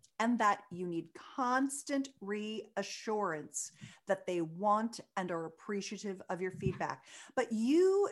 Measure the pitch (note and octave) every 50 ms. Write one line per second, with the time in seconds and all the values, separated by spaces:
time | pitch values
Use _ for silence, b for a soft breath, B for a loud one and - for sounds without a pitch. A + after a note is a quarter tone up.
0 | - _ _ - A3 A#3 A#3+ A3 A3 G#3 G3+ - - - F3 F3 F#3 F3+ E3+ E3
1 | E3 E3 _ - - - - - B3+ B3 B3+ C4 C#4 C4+ - - - - C#4+ C#4
2 | C4+ - - _ G3+ G3 G#3 G#3 G#3+ G#3+ A3 G#3+ - - _ G#3 G3 - - -
3 | - A3+ A3 G#3+ G3+ F3+ D#3+ D3+ D3+ - - - - - B B B B B B
4 | B - F#3+ F#3+ - - F3+ F3 E3 D#3+ D#3+ F3 G3+ G#3 G#3 G#3+ A3+ A#3 A3+ -
5 | - - _ G3 F#3 F3+ F3 E3 E3 D#3+ - - - - G#3 G3+ F#3+ - A3 F#3+
6 | - G3+ F#3+ F#3+ - - F#3 E3+ F#3 F#3 - - G3 - F3+ - E3+ D3 C#3+ -
7 | B B B B B B B - A#3 - A3+ G#3+ A3+ B3 D4 E4+ F#4 F#4+ F#4+ G4+
8 | G4+ -